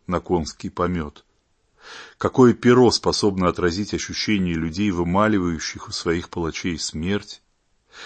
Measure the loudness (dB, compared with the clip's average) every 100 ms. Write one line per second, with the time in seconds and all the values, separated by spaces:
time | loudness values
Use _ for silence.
0 | -6 -6 -2 -2 -2 -10 -10 -4 -2 -2
1 | -6 -12 _ _ _ _ _ _ -20 -20
2 | -18 -4 0 6 6 6 6 6 6 4
3 | 0 0 0 2 0 2 0 -2 -4 -6
4 | -6 -6 -2 0 0 -2 -4 -2 -2 0
5 | 0 2 2 2 0 -4 -6 -12 -12 -8
6 | -2 -2 -4 -6 -6 -6 -6 -6 -8 -6
7 | -4 -4 -6 -20 _ _ _ _ _ -20